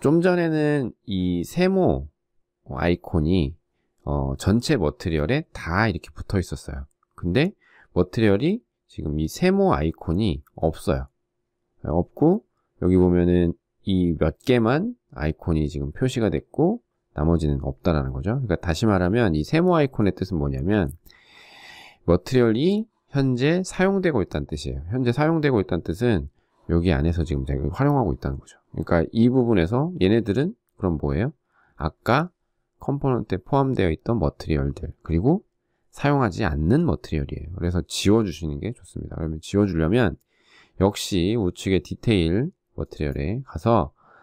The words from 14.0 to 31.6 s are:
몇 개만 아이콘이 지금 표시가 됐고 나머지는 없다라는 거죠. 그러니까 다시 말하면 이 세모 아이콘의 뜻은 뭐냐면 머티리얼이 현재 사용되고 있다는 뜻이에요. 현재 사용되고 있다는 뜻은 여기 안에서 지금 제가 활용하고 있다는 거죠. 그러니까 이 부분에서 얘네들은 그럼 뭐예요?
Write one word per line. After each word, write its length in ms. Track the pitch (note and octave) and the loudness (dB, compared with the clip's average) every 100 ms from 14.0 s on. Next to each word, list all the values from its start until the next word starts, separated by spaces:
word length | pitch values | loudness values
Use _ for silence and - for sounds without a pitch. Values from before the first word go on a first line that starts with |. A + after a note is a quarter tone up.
| F2 D2+ | 0 0
몇 200 | D#2 - | -2 -2
개만 540 | - B2 A2+ D3 A#3 A#3+ _ | 0 2 2 0 -2 -8 _
아이콘이 540 | C3 D#2 - - D#2 D2 | -6 -6 -4 -2 -2 -2
지금 240 | C#2+ C#2+ | -4 -8
표시가 360 | - C3 B2+ G#2 | -4 -4 0 0
됐고 520 | D2+ - - E3+ A#3 _ _ _ | -2 -6 -2 -2 -2 _ _ _
나머지는 460 | - D#2 E2+ D2+ C#2 | -2 0 2 0 -2
없다라는 500 | C2 - F2+ D#2 C2 | -4 -4 -2 0 -2
거죠. 200 | C2 D#2+ | -6 -4
그러니까 240 | C3 A2+ E2 | -4 -2 -4
다시 280 | F2 E2 | -2 0
말하면 500 | A2 F#2+ F2+ A#2 G#2+ | 2 2 2 2 0
이 100 | D2+ | 0
세모 320 | D2+ D#3 F3+ E3 | -2 0 2 2
아이콘의 400 | C#3+ - G2 - | 0 0 0 0
뜻은 200 | F#2+ E2 | -4 -4
뭐냐면 560 | C#2+ C2 E2+ G#2+ C#2+ E2 _ _ _ - - - - - - _ | -4 -4 0 0 0 -6 _ _ _ -20 -20 -20 -20 -20 -20 _
머티리얼이 840 | - F3 - B2+ A#2 A2 F3 G#3 A3 _ _ | 2 2 2 2 4 4 2 0 -4 _ _
현재 540 | C#3 C3+ B2 C#3+ F3+ | 0 0 2 2 0
사용되고 580 | F#3 - F#3+ G3 F3+ B2+ | -2 0 2 2 0 0
있다는 240 | E2+ E2 C#2 | -2 -4 -6
뜻이에요. 340 | D2+ C#2 C2+ E2 | -8 -8 -8 -6
현재 220 | B2+ A#2+ | -2 0
사용되고 480 | C#3 D#3 E3 D3 A2+ | 2 2 2 2 2
있다는 220 | F2+ F2 | 0 -2
뜻은 440 | - E2 A#2+ F#2 C#2 _ _ _ - | -4 -2 0 0 -2 _ _ _ -2
여기 240 | E2+ F2+ | 0 2
안에서 320 | C#2 E2 E2+ | 2 2 0
지금 220 | D2+ C#2+ C2 | -2 -2 -2
제가 220 | C2+ D2 | -4 -4
활용하고 420 | F2 C#3+ C#3+ G2 | 0 0 2 0
있다는 260 | B1 C#2 C2+ | -2 -6 -8
거죠. 200 | - - _ | -12 -20 _
그러니까 360 | - - E2+ - | -8 0 0 0
이 160 | A2+ A#2+ | 2 4
부분에서 640 | C3 A#2 G2+ E2+ A#2+ E3 F3+ | 4 2 2 2 0 -2 2
얘네들은 520 | F#2 A2+ G2+ G#2 F3 - _ - | 2 4 2 0 -2 -4 _ -4
그럼 220 | F#2 D#2 | -2 0
뭐예요? 320 | D2 C#2+ C#3 - _ _ | -2 0 -2 -6 _ _